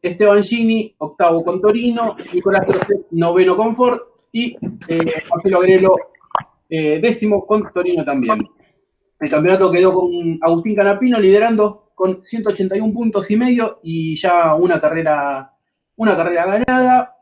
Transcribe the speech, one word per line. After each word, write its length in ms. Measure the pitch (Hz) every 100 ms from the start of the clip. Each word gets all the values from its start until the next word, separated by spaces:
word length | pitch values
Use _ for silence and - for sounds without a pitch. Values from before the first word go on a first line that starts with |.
Esteban 440 | 175 175 208 208
Gini, 500 | 202 233 226 220 214 _
octavo 440 | 151 - 175 165
con 180 | 165 185
Torino, 540 | 208 220 240 233 226 - -
Nicolás 320 | 180 196 196
Trocet, 420 | 180 - - 202 -
noveno 460 | 165 170 175 185 185
con 180 | 226
Ford, 240 | 226 247 240 - _ _
y, 260 | 226 240 - - - -
eh, 360 | 165 165 - -
Marcelo 300 | - 196 185
Agrelo, 380 | 185 190 190 185 - _ _ - - _ _
eh, 320 | 160 151 156
décimo 440 | 226 226 214 202
con 280 | 185 214 -
Torino 320 | 180 180 175
también. 340 | 139 135 117 110 104 _ _ _ _ _ _ _
El 120 | 151
campeonato 420 | 151 170 190 190
quedó 200 | 175 185
con 440 | 185 180 175 165 160
Agustín 360 | 165 170 214 208
Canapino 420 | 202 202 254 233
liderando 720 | 190 202 226 220 208 208 _ _
con 260 | 190 185
ciento 280 | - 226 208
ochenta 260 | 196 185 196
y 40 |
un 140 | 220
puntos 340 | 220 226 202 190
y 40 | 214
medio 440 | 247 240 220 -
y 340 | 165 165 160 156
ya 380 | 185 175 165
una 260 | 156 180 160
carrera, 720 | 151 165 156 151 143 139 135 _ _ _ _ _
una 200 | 220 175
carrera 300 | 165 175 175
ganada. 720 | 208 247 254 254 254 - _